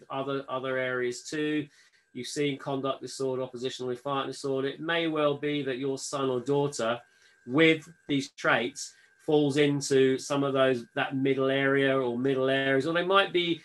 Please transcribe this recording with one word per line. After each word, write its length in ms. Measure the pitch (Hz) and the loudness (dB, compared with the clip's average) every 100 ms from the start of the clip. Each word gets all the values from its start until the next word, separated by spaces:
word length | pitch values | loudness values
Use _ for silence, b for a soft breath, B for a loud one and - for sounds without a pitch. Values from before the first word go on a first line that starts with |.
| - | -8
other, 380 | 135 135 139 135 | -8 -4 -6 -6
other 300 | 127 131 131 | -6 -4 -4
areas 440 | 127 127 123 123 | -2 -2 -4 -6
too. 420 | - 156 151 151 147 b b b b | -8 -4 -2 -2 -4 b b b b
You've 140 | 127 123 | -12 -8
seen 280 | - 147 135 | -4 -2 -4
conduct 460 | 147 135 135 135 | -6 -4 -4 -4
disorder, 400 | 127 - 135 127 | -8 -6 -4 -4
oppositional 480 | 127 120 127 - 127 | -6 -6 -8 -6 -6
defiant 380 | 123 143 135 131 | -6 -4 -4 -4
disorder. 400 | 135 139 135 135 | -6 -4 -2 -2
It 120 | 139 | -4
may 280 | 156 165 165 | -4 -2 0
well 280 | 156 147 139 | 0 0 0
be 260 | 147 147 | -2 -2
that 120 | 135 127 | -2 -4
your 220 | 139 135 | -4 -4
son 320 | - 143 135 | -6 -2 -2
or 100 | 123 | -2
daughter 600 | 123 143 143 143 113 120 - b b b 123 | 0 0 0 -2 -2 -2 -8 b b b -2
with 400 | 135 160 156 170 - - | 4 6 4 -2 -14 -4
these 220 | 143 135 | -2 -2
traits 640 | - 160 127 120 - - b b b - | -4 0 2 0 -6 -14 b b b 2
falls 300 | 151 147 139 | 4 4 4
into 600 | 147 143 143 135 131 131 | 2 2 2 4 4 2
some 240 | - 143 | -2 -2
of 120 | 139 | 0
those, 320 | 135 131 123 113 | 2 2 2 -2
that 220 | 139 131 135 | -4 -2 0
middle 340 | 135 135 135 | 0 2 2
area 480 | 139 139 139 139 135 | 2 2 4 4 2
or 180 | 123 117 | 0 0
middle 320 | 135 131 131 | 0 2 2
areas, 380 | 135 135 135 151 | 2 2 2 2
or 80 | |
they 100 | 170 | 0
might 280 | 175 196 190 | 2 4 4
be, 280 | 175 175 156 | 2 0 -2